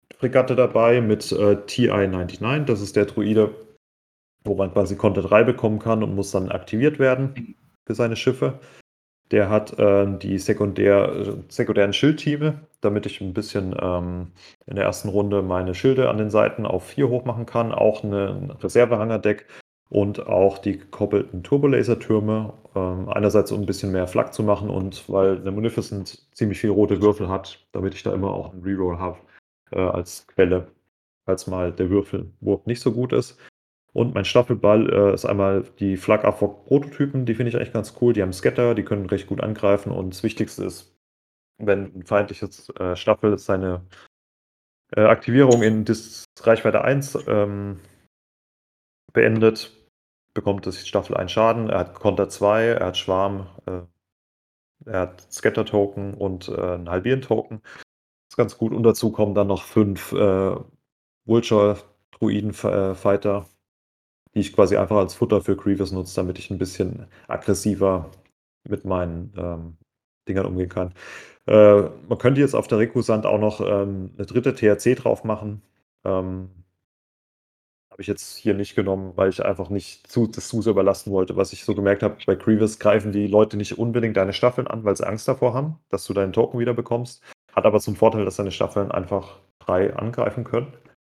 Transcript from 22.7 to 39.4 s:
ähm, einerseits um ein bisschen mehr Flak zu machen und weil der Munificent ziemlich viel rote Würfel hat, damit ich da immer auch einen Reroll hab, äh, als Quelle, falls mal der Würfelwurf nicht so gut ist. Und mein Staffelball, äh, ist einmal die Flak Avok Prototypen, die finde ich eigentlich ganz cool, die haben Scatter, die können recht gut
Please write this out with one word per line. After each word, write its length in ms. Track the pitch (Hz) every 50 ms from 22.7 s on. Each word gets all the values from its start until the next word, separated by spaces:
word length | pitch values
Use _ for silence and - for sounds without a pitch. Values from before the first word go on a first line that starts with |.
| _
ähm, 340 | 98 92 90 90 92 90 98
einerseits 420 | 101 104 104 104 104 107 98 -
um 100 | 104 101
ein 40 | 104
bisschen 260 | 98 98 - - 101
mehr 160 | 92 92 90 90
Flak 260 | - 120 113 - -
zu 100 | - 110
machen 260 | 107 104 95 95 107
und 400 | 92 95 95 95 95 - - -
weil 300 | 95 98 95 95 98 92
der 120 | 95 98
Munificent 760 | 95 104 107 117 - - 104 - - 101 95 - - - _ _ _
ziemlich 240 | - 120 110 98 -
viel 100 | - 110
rote 320 | 101 95 104 98 104 92
Würfel 260 | 101 104 101 - 98 90
hat, 360 | 95 95 92 - - - _ _
damit 240 | - - 92 95 95
ich 80 | - -
da 100 | 104 98
immer 180 | 95 95 98 98
auch 200 | 95 98 - 95
einen 100 | 92 90
Reroll 360 | 95 98 95 95 90 87 87
hab, 200 | 92 90 85 - - _ _ - _ _ _ _ _ _
äh, 80 | - -
als 480 | 92 90 - 90 87 - - - - _
Quelle, 400 | _ - 95 87 90 92 90 - _ _ _ _ _ _ _ _ _ _ _
falls 220 | - 95 90 - -
mal 240 | 92 92 90 87
der 180 | 87 - 92 90
Würfelwurf 760 | 95 101 95 - - 90 85 90 - _ - 101 101 95 -
nicht 160 | - 120 120
so 100 | - 127
gut 220 | 110 117 127 123 120
ist. 260 | 120 123 - - _ - - _ _ _ _ _ _ _ _ _
Und 220 | - 117 117 113
mein 80 | 110 98
Staffelball, 640 | - - 127 123 - 123 101 - 101 104 110 113 -
äh, 240 | - 95 101 101 95
ist 120 | - -
einmal 400 | - 104 101 98 98 95 98 92 - - _
die 180 | 101 98 95 92
Flak 260 | - - 107 107 -
Avok 420 | 101 104 - 107 101 101 - _
Prototypen, 600 | - 131 143 143 147 - - 143 139 139 131 127
die 100 | 120 113
finde 140 | 110 127 120
ich 80 | 117 120
eigentlich 160 | 117 117 -
ganz 200 | 117 107 - - -
cool, 140 | 123 120 120
die 80 | 107
haben 100 | 95 92
Scatter, 420 | 92 - - 127 123 - 123 120 117
die 80 | 110 98
können 240 | - 110 101 98 90
recht 200 | 104 95 95 -
gut 140 | 101 98